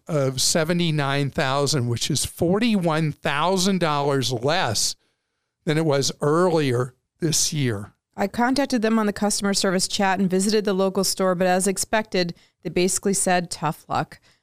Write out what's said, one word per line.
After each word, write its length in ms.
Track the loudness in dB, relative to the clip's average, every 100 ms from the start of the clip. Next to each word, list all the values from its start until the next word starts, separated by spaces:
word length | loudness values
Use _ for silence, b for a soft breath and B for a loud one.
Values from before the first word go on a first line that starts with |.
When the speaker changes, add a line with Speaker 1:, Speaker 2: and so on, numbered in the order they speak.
| -4
Speaker 1:
of 360 | -2 -2 0
seventy-nine 880 | 0 2 2 0 0 0 0 0 -2
thousand, 580 | -2 0 0 0 0 0
which 240 | -2 -2
is 140 | -2 -4
forty-one 880 | -2 0 2 2 2 2 0 0
thousand 680 | -2 -2 0 0 0 0 0
dollars 540 | 0 0 0 0 0
less 640 | -2 0 0 0 0 -2 -4 _ _ _ _ _ _
than 140 | -2 0
it 80 | 2
was 260 | 2 0 -2
earlier 760 | 0 2 4 2 2 0 -2 -8 _ _
this 340 | -2 0 -2
year. 400 | 0 -2 -2 -6 -18 _ -4
Speaker 2:
I 100 | -4
contacted 540 | 0 0 2 0 0
them 180 | 0 2
on 60 | 0
the 80 |
customer 400 | 0 -2 0 -2
service 340 | 0 0 0 -2
chat 320 | 0 0 2
and 100 | 0
visited 360 | 0 0 0 0
the 80 |
local 320 | 0 0 0 -2
store, 300 | 0 0 2
but 120 | 2
as 200 | 2 0
expected, 640 | -2 -2 -2 -2 -2 -2 -6 b b
they 60 | -6
basically 440 | -2 0 0 -2
said, 360 | 0 0 0 -2
"Tough 360 | -4 -4 -6 -6
luck." 320 | -4 -4 -10 b b